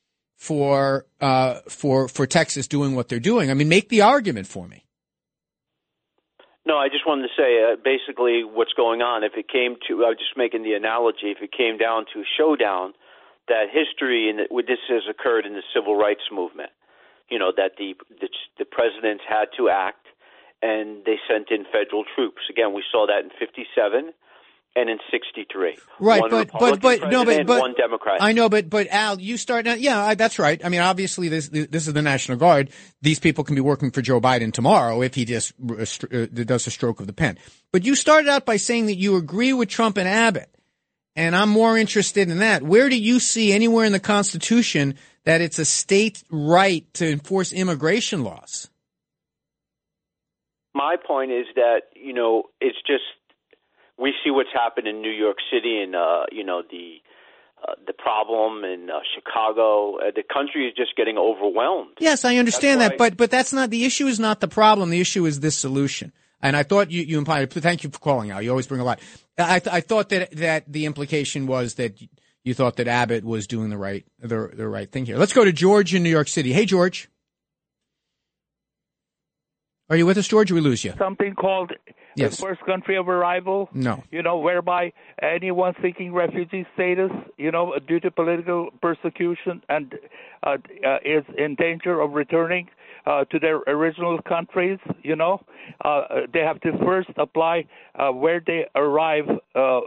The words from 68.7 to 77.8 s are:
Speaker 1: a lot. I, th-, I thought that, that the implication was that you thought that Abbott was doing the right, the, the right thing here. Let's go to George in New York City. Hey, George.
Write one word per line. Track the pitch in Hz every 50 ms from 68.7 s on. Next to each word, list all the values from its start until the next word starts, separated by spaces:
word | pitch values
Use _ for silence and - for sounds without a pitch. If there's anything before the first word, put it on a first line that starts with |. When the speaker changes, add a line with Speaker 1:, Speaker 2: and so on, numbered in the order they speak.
| 135 127
Speaker 1:
a | 123
lot. | 123 113 - - - - - _ _ _
I, | - 170 170 185 180
th-, | - 208 175
I | 175
thought | 165 - 226 214 196 202
that, | 202 185 185 - 151
that | 147 165 165 160 156 - 147
the | 143 156 151
implication | 151 143 143 147 135 156 151 139 - - 147 135 131
was | 131 127 123 117 -
that | - 123 113 101 - - - _ _ _ _ _ _ _
you | 123 123
thought | - 131 120 -
that | - 120
Abbott | 120 120 123 120 113 117 113 -
was | 113 113 110 101 -
doing | 120 113 110 107
the | 104 101
right, | 98 98 101 98 - _ _ _
the, | 123 113 117 110 110 - -
the | 107 110 107
right | 104 104 101 -
thing | - 131 127
here. | 117 104
Let's | 127 190 -
go | - 254 220
to | 196
George | 170 127 170 185 208 208 202 160
in | 180 185 170
New | 170
York | 160 156 147 -
City. | - 175 139 123
Hey, | 127 185 226
George. | 185 190 180 175 185 - - - - _ _ _ _ _ _ _ _ _ _ _ _ _ _